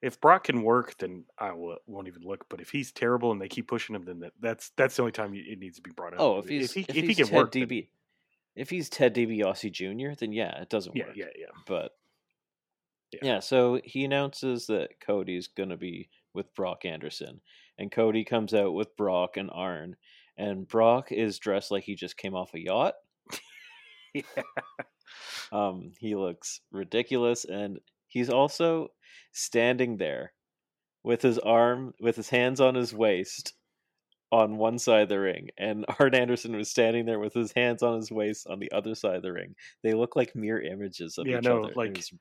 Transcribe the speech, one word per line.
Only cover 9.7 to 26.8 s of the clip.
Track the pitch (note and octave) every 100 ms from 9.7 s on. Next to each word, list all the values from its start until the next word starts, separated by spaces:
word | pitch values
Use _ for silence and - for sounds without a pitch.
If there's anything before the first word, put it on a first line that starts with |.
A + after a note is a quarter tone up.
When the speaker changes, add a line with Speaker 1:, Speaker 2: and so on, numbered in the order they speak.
Speaker 2:
Junior, | F2 F#2+ G#2+ C#3 D3
then | A2+
yeah, | G#2+ G#2+ -
it | F2+
doesn't | A2 F2+ -
Speaker 1:
Yeah, | G#2
Speaker 2:
work. | -
Speaker 1:
yeah, | F2 -
yeah. | - - -
Speaker 2:
But | F2+ D#2 _ _ _ _ _ _ _ _ _ _ _ _
Speaker 1:
Yeah. | -
Speaker 2:
Yeah, | C#3 A2
so | - C3 B2 B2
he | - C3
announces | C#3 C#3 C#3 C#3 C3+ B2 -
that | G#2+ C#2+ _
Cody's | - G#2 F#2 F2+ F2+
gonna | - F#2+ F2
be | F2+ F2 F#2 _ _
with | F2+ G2 -
Brock | F#2 F2
Anderson, | F2+ D#2 D2+ - C#2+ B1+ _ - _ -
and | G2
Cody | - A2+ A2 G#2+
comes | A#2 G#2+
out | G#2+ G2
with | E2+ G#2+ _
Brock | G#2 F2+ F2+ -
and | F#2+
Arn, | - F#2 F2 D#2+ F2+ _ - _ -
and | G#2 F#2+ F#2+
Brock | A2+ A2+ B2 C3+
is | - A2+ G2
dressed | - G2 -
like | G2+
he | F#2+ G2
just | F2 -
came | G2 F#2
off | F2+ E2+
a |
yacht. | E2+ G2 D3+ - _ _ _
Speaker 1:
<laughs> | - - - - - - - - C#3+
Yeah. | - - - - - - C#3 _ - - - - -
Speaker 2:
Um, | G#2 G2+ F#2 F2 F2+
he | A2+ G#2
looks | F#2+ F2 - - _
ridiculous, | F#2+